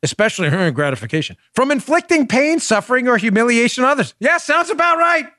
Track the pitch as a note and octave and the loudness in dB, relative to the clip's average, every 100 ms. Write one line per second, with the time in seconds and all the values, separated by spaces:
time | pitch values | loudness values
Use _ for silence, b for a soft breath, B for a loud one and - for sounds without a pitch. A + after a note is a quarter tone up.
0 | C#3+ - G#3+ - E3 E3 F3+ B2+ D3 C3 | -6 -2 -2 0 -2 0 -2 0 -2 -4
1 | G#2+ D#3 D3+ - _ - C4+ C#4+ G3 D#4+ | -6 -6 -6 -12 _ -2 0 -2 0 -2
2 | F4 E4+ C4+ A3+ D4 E4 - G#3+ G3+ B3+ | 2 0 2 0 0 0 0 -2 0 -2
3 | B3 A#3 G#3+ G#3 A#3 A#3 A#3 - B3+ C#4+ | 2 0 2 2 2 2 0 2 0 0
4 | F3+ - A#3+ E4+ - D#4 E4+ F4+ E4+ E4 | -2 -2 0 0 0 0 0 0 0 2
5 | E4+ E4+ C4 | 2 2 -2